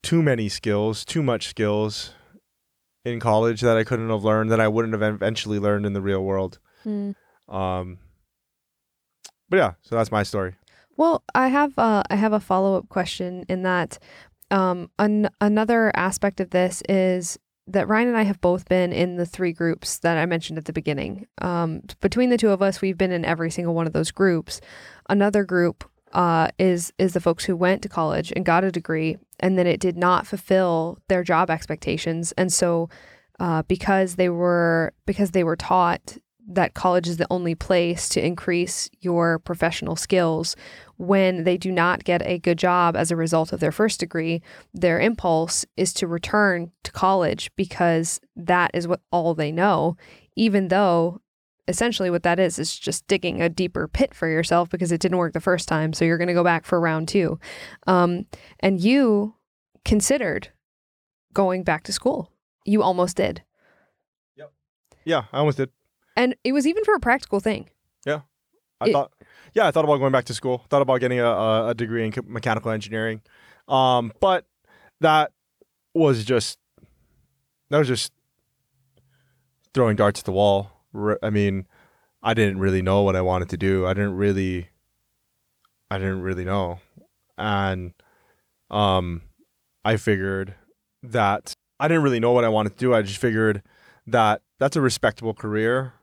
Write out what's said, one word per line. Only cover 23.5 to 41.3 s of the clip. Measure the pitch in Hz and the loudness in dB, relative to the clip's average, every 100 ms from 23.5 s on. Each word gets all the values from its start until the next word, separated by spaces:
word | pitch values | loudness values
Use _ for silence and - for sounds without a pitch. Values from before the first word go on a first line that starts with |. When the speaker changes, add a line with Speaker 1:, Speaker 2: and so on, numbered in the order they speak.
Speaker 2:
single | 165 175 | -2 -2
one | 165 165 | -2 -2
of | |
those | 156 165 | -2 -4
groups. | - 196 170 - - - - - - _ | 0 2 2 -4 -14 -16 -20 -20 -20 _
Another | 202 202 208 | 2 2 2
group, | 196 180 175 - - _ _ | 0 2 0 -2 -16 _ _
uh, | 180 175 165 160 - | 0 2 2 0 2
is, | 185 175 170 _ | 2 2 -4 _
is | 185 | -2
the | 180 | 0
folks | 170 170 - | 0 -2 -2
who | 175 | 0
went | 180 196 | 2 0
to | 202 | -2
college | - 160 - 170 - | -4 -2 -2 -4 -4
and | 185 | 2
got | 170 190 | 2 2
a | |
degree, | 175 - 160 160 160 _ _ | -4 -4 -4 -2 -6 _ _
and | 185 185 | 0 2
then | 175 | 2
it | 180 | 2
did | 185 175 | 0 0
not | 180 180 - | 2 2 0
fulfill | 196 - 190 180 165 160 180 _ | -10 0 2 2 0 -2 -8 _
their | 185 | -2
job | 175 165 180 | 2 2 2
expectations. | 160 - 160 - 151 - 165 170 | -2 -4 -8 -4 -4 -4 -4 -6
And | - 185 | -2 0
so, | - 175 170 170 - - - _ _ | 2 2 0 -2 -10 -20 -20 _ _
uh, | 180 160 | -2 -2
because | 156 180 - 196 190 175 | 0 -2 2 2 2 2
they | 185 | 0
were, | 170 175 175 170 165 165 _ - | 2 2 2 2 2 0 _ -6
because | 196 202 | -2 0
they | 185 170 | 2 0
were | 170 | -2
taught | - 185 175 170 - - _ _ 220 | 0 2 2 0 -8 -20 _ _ -6
that | 180 175 | -2 -2
college | - 185 180 170 | 0 2 2 0
is | 170 | -4
the | - | -2
only | 185 175 170 | -2 -2 -6
place | - 185 175 170 - | 0 0 2 -2 -2
to | - 151 | -2 -2
increase | 175 - 175 180 - - _ | -2 -2 -2 -2 -6 -10 _
your | 180 170 170 165 | -2 0 2 0
professional | - 175 165 - - 165 | -4 -2 -2 -2 -8 -8
skills, | - 190 170 160 165 - - - - _ | 0 2 2 0 -4 -8 -14 -20 -20 _
when | 180 196 185 | 0 4 4